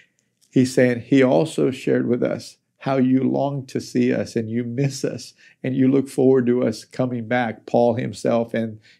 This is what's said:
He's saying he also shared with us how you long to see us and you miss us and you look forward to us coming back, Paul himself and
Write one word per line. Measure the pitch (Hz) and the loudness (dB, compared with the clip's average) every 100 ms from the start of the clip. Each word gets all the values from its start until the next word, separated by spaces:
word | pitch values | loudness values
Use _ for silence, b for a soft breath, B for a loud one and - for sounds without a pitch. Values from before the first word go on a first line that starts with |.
| b b _ _ _ | b b _ _ _
He's | - 127 | 2 2
saying | 135 123 117 | 4 2 2
he | 113 139 | 2 4
also | 127 151 156 - 143 | 4 4 0 0 -2
shared | 127 - 127 131 | -2 -2 0 0
with | 123 | 0
us | 123 117 - - _ _ | 0 -4 -10 -20 _ _
how | - 135 | -4 0
you | 127 131 | 2 2
long | 127 135 139 143 131 | 2 0 -2 -4 -6
to | 123 | -8
see | - 123 123 | -4 0 0
us | 120 107 120 | 0 -2 -6
and | 110 | -4
you | 113 | -6
miss | 120 117 139 131 | -6 -4 -4 -2
us | - - - b b b | -6 -8 -12 b b b
and | 131 | -6
you | 135 131 | 0 2
look | 139 135 | 2 0
forward | - 131 131 120 | 2 4 4 4
to | 123 | 0
us | 123 113 | 0 -4
coming | - - 127 123 110 | -10 -6 -4 -4 -2
back, | 123 117 104 - | -2 -2 -6 -2
Paul | 120 120 | 2 2
himself | 117 131 107 127 117 117 | 0 -4 -6 -2 0 -2
and | 117 113 110 b b | -4 -6 -8 b b